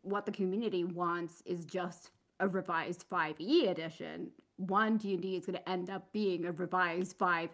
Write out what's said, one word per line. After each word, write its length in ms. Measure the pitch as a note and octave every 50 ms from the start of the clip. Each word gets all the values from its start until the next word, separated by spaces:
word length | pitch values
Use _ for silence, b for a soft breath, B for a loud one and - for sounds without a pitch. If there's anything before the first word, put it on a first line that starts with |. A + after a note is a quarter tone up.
what 220 | - F#3+ G3 G3+ G3+
the 80 | -
community 520 | G#3 - F#3+ F#3 F#3+ G#3+ A#3 G#3+ F#3+ F3+ E3+
wants 580 | F3+ E3+ F3 F3 E3+ E3+ F3 E3+ E3 - - -
is 180 | - F3+ E3+ E3
just 460 | D3 - F#3 F3+ F3+ - - - - _ _ _ _ _ -
a 80 | F#3
revised 600 | G3 F3 F#3+ - - E3+ E3 D#3 - F3 E3+ - -
five 260 | F#3+ F3 D#3+ D#3 D#3 -
E 260 | D#3+ G#3 D4+ F4 C#4 F#3+
edition, 640 | F3 D#3+ D#3+ E3 D#3+ - - D#3 D#3+ F3 - - - - - _ _
one, 420 | - F#3+ F#3+ F#3+ G3+ A3 A3 A3+ G#3+
D 160 | G#3+ G3+ G3
and 80 | F3
D 140 | F3 F#3+ F#3
is 100 | F3+ F3
gonna 160 | - F3+ E3+ -
end 220 | - F#3 F3+ F3+ F3+
up 240 | G3 F#3 F#3 -
being 320 | - G#3+ G#3+ G3 F3+ E3+ E3+
a 80 | F3
revised 640 | F3 D3+ F3+ F3 F#3 F#3 F3+ E3+ E3 F3+ F#3 F#3+ -
five 320 | - G3+ F3+ F3 E3 E3 E3